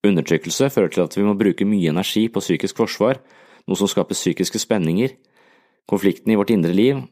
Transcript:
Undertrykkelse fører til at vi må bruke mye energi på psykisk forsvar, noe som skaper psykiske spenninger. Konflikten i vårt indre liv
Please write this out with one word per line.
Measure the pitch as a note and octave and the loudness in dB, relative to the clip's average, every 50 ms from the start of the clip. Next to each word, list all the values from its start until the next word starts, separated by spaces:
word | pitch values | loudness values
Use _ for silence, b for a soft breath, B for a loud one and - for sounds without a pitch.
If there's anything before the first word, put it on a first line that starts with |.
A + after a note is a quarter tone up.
| - | 2
Undertrykkelse | G#2 G2 E2 C#2+ - E2+ D#2+ - E2+ - - C3+ C3+ | 2 2 2 2 2 0 0 0 -4 -2 0 0 0
fører | - A#2 G2 D#2+ - | 2 0 0 0 2
til | F#2+ F2 | 0 -2
at | D#2 - G2 | 0 0 0
vi | G2+ | 0
må | G#2 G#2 G2 | 0 2 2
bruke | G#2 G2 E2+ - G2 | 2 0 2 0 0
mye | G2+ G#2+ G2+ F2 D#2+ | 0 0 2 2 2
energi | D2+ F2 G2 - - G#2+ A2 A2+ | 0 0 -2 -2 0 0 0 0
på | - G2+ - | -2 -4 -2
psykisk | - F2+ D#2 - G2 - - | -2 -2 -2 -2 -6 -2 -2
forsvar, | A#2 G#2 - - G2+ A#2+ C3+ C3 b b b b b b b b b - | -4 -4 0 -2 0 0 0 -2 b b b b b b b b b -6
noe | F#2+ | -2
som | F#2 G2+ G2 | 0 0 0
skaper | - G2+ F2+ - F#2+ | 0 -2 -2 -2 -4
psykiske | - - F#2+ E2 - F2+ - - A2 | -2 -2 -2 0 0 -4 -4 -2 -6
spenninger. | - _ A2+ G#2 F2 D#2+ E2+ F#2+ B2 C3 - _ b b b b b b b b b b b b b - | -4 _ -2 -2 0 0 0 0 0 -2 -4 _ b b b b b b b b b b b b b -4
Konflikten | - G2 G2 G2 F2 - _ A2 | -4 0 2 0 0 0 _ 0
i | A2 | 2
vårt | G2+ G2+ - | 2 2 2
indre | A2+ G2 E2 E2+ | 2 2 2 2
liv | F2 F#2+ A2 C3 C#3 C3+ - - | 2 2 2 2 2 -2 -6 -12